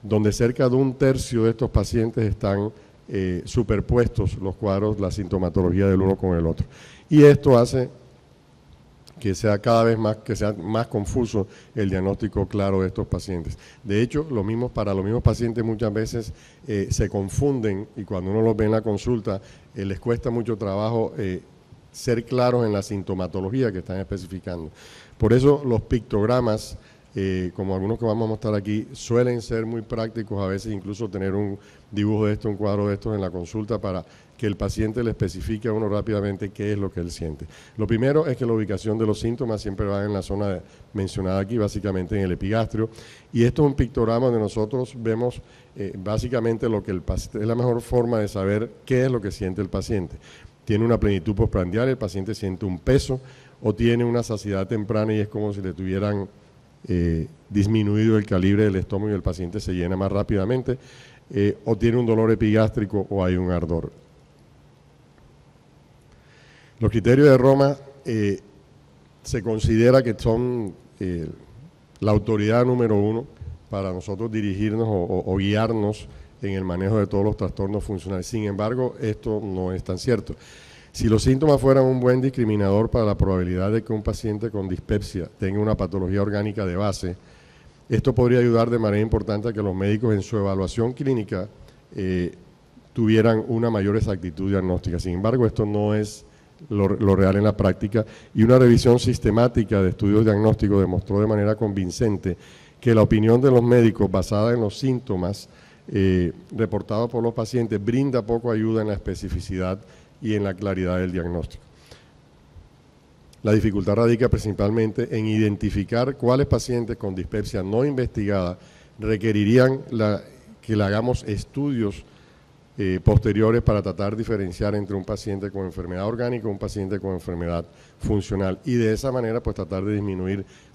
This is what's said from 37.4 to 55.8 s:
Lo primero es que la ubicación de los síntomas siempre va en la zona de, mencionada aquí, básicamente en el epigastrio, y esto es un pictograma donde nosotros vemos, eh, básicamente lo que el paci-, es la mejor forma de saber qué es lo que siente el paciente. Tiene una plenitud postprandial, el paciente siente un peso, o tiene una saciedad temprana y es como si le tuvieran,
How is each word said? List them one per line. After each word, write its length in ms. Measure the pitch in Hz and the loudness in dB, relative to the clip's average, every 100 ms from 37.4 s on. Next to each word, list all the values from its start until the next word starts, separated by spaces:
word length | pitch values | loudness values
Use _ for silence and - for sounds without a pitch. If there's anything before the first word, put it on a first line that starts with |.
| 78 - - - | -14 -18 -20 -6
Lo 100 | 104 | -2
primero 400 | 113 127 147 160 | 2 2 2 2
es 100 | 127 | -2
que 80 | |
la 100 | 120 | 0
ubicación 440 | 113 101 95 107 107 | 0 -2 -4 -2 0
de 80 | 110 | 0
los 140 | 104 | 0
síntomas 400 | 113 120 120 107 | -2 -4 -4 -4
siempre 260 | 104 98 104 | -6 -4 -2
va 180 | 101 | -2
en 80 | 104 | -2
la 100 | 101 | -4
zona 260 | 92 98 101 | -4 -4 -2
de, 140 | 90 - - - | -4 -8 -20 -12
mencionada 440 | 104 95 - 92 95 | -6 -4 -4 -2 -2
aquí, 200 | 98 120 | -2 0
básicamente 580 | 104 104 101 95 90 107 | -2 -2 -4 -4 -2 -2
en 60 | |
el 100 | 95 | -2
epigastrio, 560 | 87 98 113 110 107 110 - - - - | -2 -2 -2 -2 -2 -4 -6 -20 -20 -6
y 120 | 120 | 2
esto 180 | 120 120 | 2 4
es 60 | 147 | 2
un 60 | |
pictograma 520 | 139 123 123 110 117 127 | 2 -2 0 0 2 2
donde 140 | 117 | 2
nosotros 540 | 104 - 107 127 127 123 | -2 -2 -4 -4 -6 -6
vemos, 420 | 113 110 123 - - - - - | -4 -2 -2 -6 -18 -20 -20 -12
eh, 160 | 98 92 | -10 -8
básicamente 720 | 95 107 120 123 113 113 120 | -4 -4 -2 -2 0 0 0
lo 140 | 107 | -2
que 80 | 95 | -2
el 140 | 92 | -6
paci-, 360 | 82 90 - 113 | -4 -6 -4 -4
es 60 | 107 | -2
la 80 | |
mejor 280 | 117 123 120 | 0 0 0
forma 360 | 117 123 120 117 | 0 0 2 0
de 80 | 101 | -2
saber 420 | 101 95 104 117 - | -2 0 0 -2 -10
qué 200 | - 127 | -2 0
es 80 | 131 | 2
lo 80 | 123 | 0
que 100 | 98 | -4
siente 300 | - 95 92 | -6 -6 -4
el 80 | 98 | -4
paciente. 480 | 98 92 110 85 - - - - _ | -4 -2 -4 -4 -10 -20 -20 -20 _
Tiene 200 | - 107 | -2 0
una 140 | 117 113 | 2 2
plenitud 380 | 104 98 107 101 | 2 0 -2 0
postprandial, 520 | 107 104 90 101 131 | 0 0 -2 0 -2
el 100 | 131 | -2
paciente 360 | 101 95 95 | -4 -6 -8
siente 320 | 107 98 92 101 | -6 -6 -4 -4
un 140 | 90 | -4
peso, 400 | - 135 - 131 - - - _ | 2 2 2 -6 -8 -20 -20 _
o 100 | 113 | -2
tiene 300 | 104 117 117 | 2 2 2
una 200 | 120 120 | 2 0
saciedad 420 | 117 107 104 98 95 | -2 -6 -4 -4 -2
temprana 480 | 113 101 107 107 | -4 -2 -2 0
y 60 | 107 | 0
es 80 | 104 | -2
como 240 | 107 104 | -4 -6
si 80 | 101 | -6
le 120 | 95 | -8
tuvieran, 560 | 82 | -6